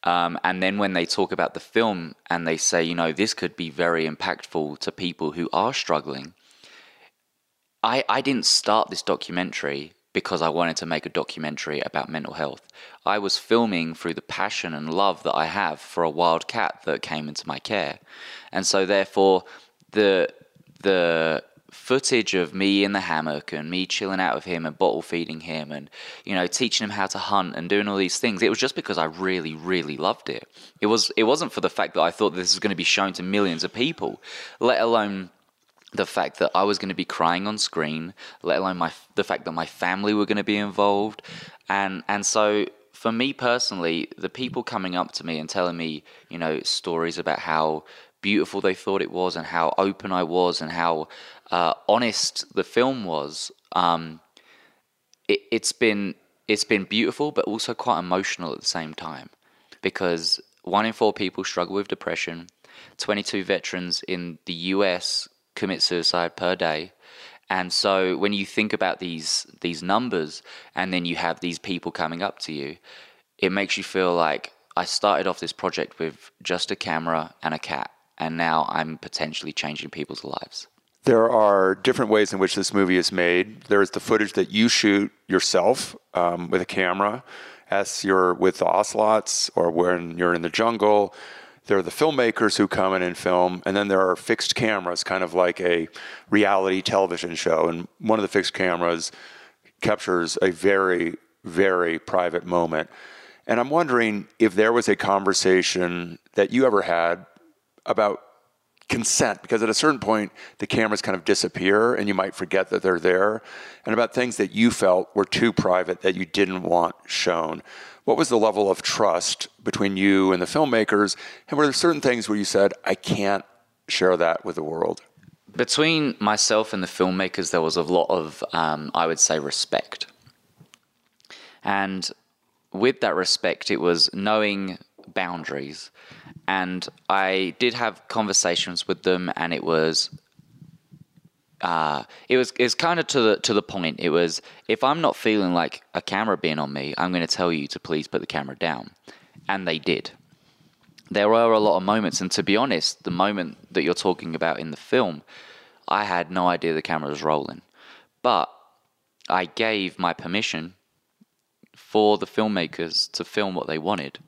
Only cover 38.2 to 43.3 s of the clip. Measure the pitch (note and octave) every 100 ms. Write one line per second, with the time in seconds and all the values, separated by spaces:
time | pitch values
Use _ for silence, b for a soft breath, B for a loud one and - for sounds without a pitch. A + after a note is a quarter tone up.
38.2 | B B F2 F2+ F#2+ F2+ E2 - _ -
39.2 | G2 F#2 F2 E2 D#2+ - F2+ F#2+ G#2 G#2+
40.2 | G2+ G#2 G2+ G#2 G2+ F#2+ G2+ G2+ G#2+ -
41.2 | B B B B - G2 G2 F#2 - G2+
42.2 | G2 A2+ G#2 G#2 - - _ - A#2 A2+
43.2 | C3+